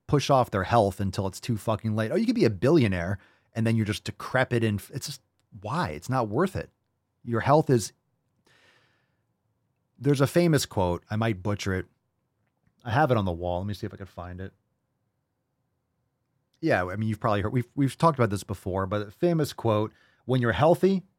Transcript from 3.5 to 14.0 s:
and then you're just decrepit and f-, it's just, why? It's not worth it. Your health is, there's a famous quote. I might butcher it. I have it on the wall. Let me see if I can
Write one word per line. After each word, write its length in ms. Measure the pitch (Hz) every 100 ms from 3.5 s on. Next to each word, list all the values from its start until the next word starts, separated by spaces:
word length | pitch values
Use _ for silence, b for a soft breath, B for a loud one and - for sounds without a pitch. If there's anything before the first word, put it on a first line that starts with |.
and 120 | 117 113
then 100 | 113
you're 100 | 104
just 180 | 107
decrepit 600 | - - - 127 127 120
and 160 | 110 101
f-, 120 | -
it's 140 | 139 -
just, 140 | - _ _ _ 107
why? 280 | 104 156 110
It's 200 | 76 -
not 180 | 131 110
worth 280 | 113 190 -
it. 140 | - _ _ _ _ _ 123
Your 140 | 113
health 300 | 120 151 -
is, 240 | 123 - _ _ _ _ _ _ b b b b b b b _ _ _ _ _ _ _ -
there's 220 | 127 139
a 80 | 143
famous 380 | 170 175 147 -
quote. 400 | - 90 87 -
I 60 | 107
might 260 | 113 95
butcher 320 | 104 101 101
it. 120 | 92 87 _ _ _ _ _ _ _ _ _
I 80 | 123
have 200 | 123 151
it 60 | 117
on 60 |
the 80 | 95
wall. 280 | 85 87 87
Let 80 | 101
me 60 |
see 120 | 101 104
if 80 |
I 40 |
can 80 | -